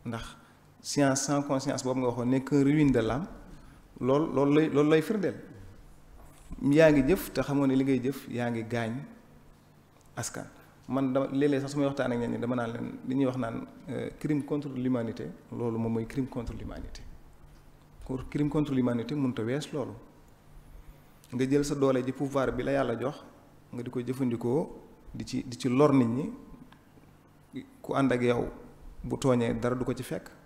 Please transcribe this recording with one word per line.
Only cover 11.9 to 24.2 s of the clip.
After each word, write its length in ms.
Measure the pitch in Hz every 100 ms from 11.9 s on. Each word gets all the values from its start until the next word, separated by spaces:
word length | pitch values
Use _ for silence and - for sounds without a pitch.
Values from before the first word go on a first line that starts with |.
| 139 123
ak 60 | 120
ñenn 140 | 120
ñi, 60 | 117
dama 180 | 120 123
naan 160 | 117
leen, 260 | 117 123 - 123
li 80 |
ñuy 120 | 131 131
wax 100 | 127
naan, 280 | 113 123 - - -
euh, 220 | 120 117 -
crime 240 | 147 151
contre 240 | 135 151 143
l'humanité, 560 | 131 127 123 113 - 160 - -
loolu 260 | 117 117 113
moom 140 | 113
mooy 140 | 113 113
crime 200 | 139 127
contre 260 | 131 113
l'humanité. 500 | 113 107 - - - - - - - - - - - - -
Pour 240 | - 131 -
crime 200 | 147 147
contre 220 | 151 143
l'humanité 400 | 131 123 120 113
mënut 240 | 147 131 117
a 40 |
wees 260 | 110 139 147
loolu. 200 | 151 113 110 - - - - - - - - - - - - -
Nga 120 | 123 131
jël 160 | 143
sa 120 | 143 143
doole 260 | 135 127
ji, 60 | 123
pouvoir 380 | 127 139 139 127
bi 120 | 123
la 80 | 139
Yàlla 260 | 139 127 117
jox, 240 | 123 151 - - - - -
nga 100 | 120
di 60 | 120
ko 100 | 127
jëfandikoo, 800 | 123 127